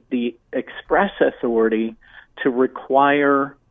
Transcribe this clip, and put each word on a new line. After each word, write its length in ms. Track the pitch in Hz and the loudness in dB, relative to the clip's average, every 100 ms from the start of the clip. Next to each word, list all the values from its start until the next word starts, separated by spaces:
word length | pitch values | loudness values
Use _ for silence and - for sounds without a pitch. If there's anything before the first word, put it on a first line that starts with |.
| - | -6
the 240 | 127 120 - - | -4 -4 -8 -10
express 600 | 131 - - - 156 196 - | -8 -8 -12 -2 0 0 2
authority 760 | 139 - 127 113 113 110 113 113 _ - - - | 0 0 -2 2 2 0 -4 -8 _ -20 -20 -4
to 60 | 143 | -2
require, 1080 | 123 131 - - 135 143 143 143 139 139 - _ | 0 -2 -2 -2 2 4 4 2 0 -2 -8 _